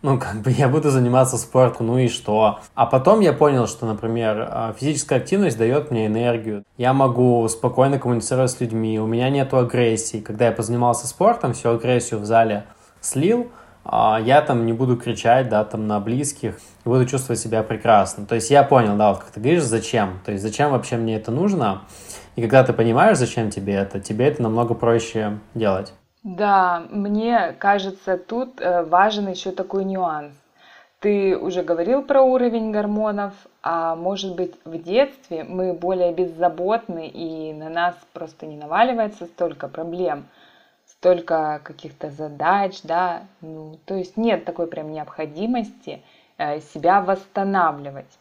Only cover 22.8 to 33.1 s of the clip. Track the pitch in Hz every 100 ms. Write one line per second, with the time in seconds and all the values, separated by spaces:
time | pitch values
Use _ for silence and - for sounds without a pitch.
22.8 | 117 117 185 185 120 - 110 104 98 98
23.8 | 98 101 - 107 135 147 117 110 117 113
24.8 | 117 117 113 113 107 104 - 120 107 95
25.8 | 104 - _ _ 220 180 208 196 180 175
26.8 | 170 208 202 208 226 240 170 175 202 202
27.8 | 196 190 - 185 185 233 254 - 170 175
28.8 | 160 175 208 208 202 185 190 185 185 196
29.8 | 190 190 180 151 147 143 _ _ _ -
30.8 | _ _ 208 202 196 185 170 180 175 170
31.8 | 170 269 277 269 262 254 247 226 220 208
32.8 | 208 208 214